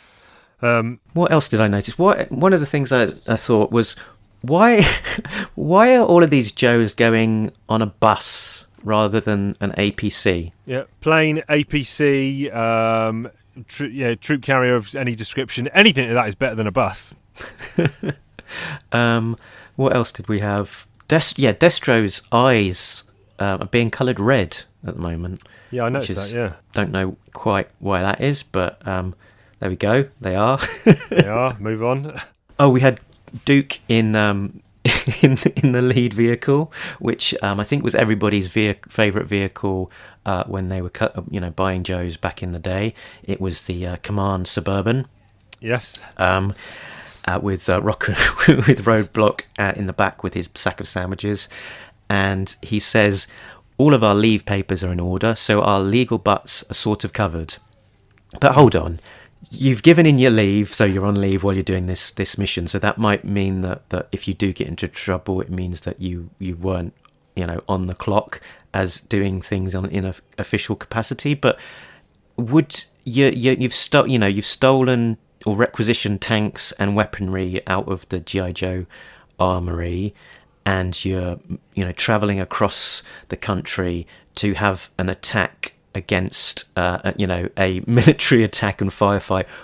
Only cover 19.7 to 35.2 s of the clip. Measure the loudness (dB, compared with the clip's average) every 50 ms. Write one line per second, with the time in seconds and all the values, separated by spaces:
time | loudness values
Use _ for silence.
19.7 | _ 0 0 2 2 2 0 -2 -6 -8 -6 -4 -2 -2 -2 -2 -2 -2 -4 -6
20.7 | -10 -16 -20 -20 _ _ _ 0 2 2 2 0 0 2 2 2 4 4 4 4
21.7 | 4 2 2 2 4 4 2 0 -2 -6 -4 _ 2 4 4 4 4 4 2 0
22.7 | -2 -4 -6 -8 -8 -10 -12 _ _ _ _ _ _ -4 -4 -2 -2 -4 -4 -2
23.7 | 0 0 0 0 -2 -2 -2 -2 0 0 2 2 2 2 0 -2 -6 -12 -16 _
24.7 | _ _ -12 -10 -8 -6 -6 -6 -6 -6 -8 -8 -10 -12 -16 -20 -20 -20 -16 _
25.7 | -6 -4 -2 -2 -2 -2 -4 -4 -4 -6 -6 -4 -4 -4 -4 -4 -6 -10 _ _
26.7 | -4 -2 -2 -2 -2 -2 -2 -4 -6 -8 _ _ -18 -6 -2 0 0 0 -2 -4
27.7 | _ _ -4 -2 -2 0 0 -2 -2 0 -2 -2 -2 -4 -6 -6 -4 -2 -2 -2
28.7 | -4 -8 -8 -6 -6 -4 -6 -6 -10 -12 _ _ _ _ _ _ _ _ -6 -6
29.7 | -4 -2 0 2 2 2 2 0 -6 -8 -6 -4 -2 0 2 2 2 0 -2 -6
30.7 | -8 2 6 6 6 6 4 0 0 0 2 2 0 0 0 -2 -2 -4 -6 -6
31.7 | -4 -2 -2 -2 -2 -2 -4 -8 -12 -14 -16 -16 _ _ _ _ _ 4 6 6
32.7 | 6 6 4 4 2 0 -6 _ -20 _ _ -20 -20 -4 2 4 4 4 4 0
33.7 | -6 -10 -2 0 2 2 2 2 2 2 2 2 0 -2 -4 -8 -10 -14 -20 _
34.7 | _ _ -2 0 0 0 -2 -4 2 4